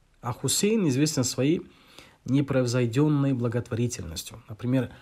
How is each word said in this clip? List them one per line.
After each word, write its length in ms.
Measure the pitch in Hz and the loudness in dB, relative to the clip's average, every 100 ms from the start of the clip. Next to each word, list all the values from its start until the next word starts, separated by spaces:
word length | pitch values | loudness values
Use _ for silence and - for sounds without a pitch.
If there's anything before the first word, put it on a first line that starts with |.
| _ _ | _ _
а 140 | 120 | -10
Хусейн 520 | - 131 - 202 226 165 | -6 -2 0 2 2 2
известен 340 | 127 151 - | 2 2 0
своей 380 | 120 - 139 180 - - - - - _ - | -2 0 0 0 -4 -20 -20 -20 -20 _ -2
непревзойдённой 1040 | 139 135 131 123 123 120 120 151 143 139 | 0 2 0 2 0 2 2 2 4 2
благотворительностью. 1120 | 127 120 120 - 113 120 - 82 82 - 110 - | 0 0 -2 -4 -2 -2 -4 -8 -10 -12 -16 -16
Например, 420 | 107 120 131 117 - | -6 0 0 0 -8